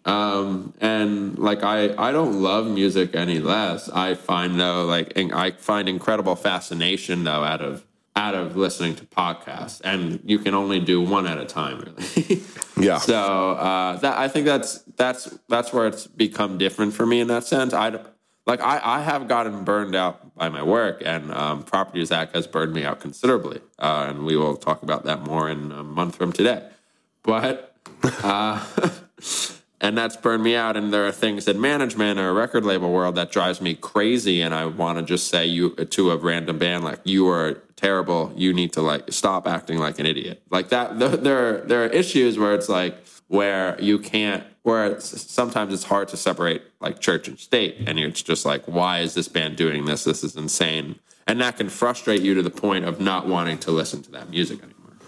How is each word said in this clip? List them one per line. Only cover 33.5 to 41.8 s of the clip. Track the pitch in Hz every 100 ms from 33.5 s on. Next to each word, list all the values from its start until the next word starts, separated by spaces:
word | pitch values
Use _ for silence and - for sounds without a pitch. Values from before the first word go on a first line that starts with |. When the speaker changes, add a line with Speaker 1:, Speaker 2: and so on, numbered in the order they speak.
| 87
Speaker 1:
me | 92 80
crazy. | - 104 107 123 101 87
And | 82
I | 80 80
wanna | 82 85 85
just | 82 87 -
say | 87 85
you, | 85 87 -
to | 82 - 92
a | 82
random | 85 85 82 80
band, | 87 87
like, | 80 -
"You | 92 95 92
are | 85 78 71 - -
terrible. | 98 95 90 85 80 -
You | 92
need | 90 85
to, | -
like, | 78 73 -
stop | - 101 92 87
acting | 85 - 82
like | 76 76
an | 78
idiot." | 73 - - -
Like | 90 92
that, | 123 123 113
th-, | 127 -
there | 139 131 120
are, | 107
there | - 120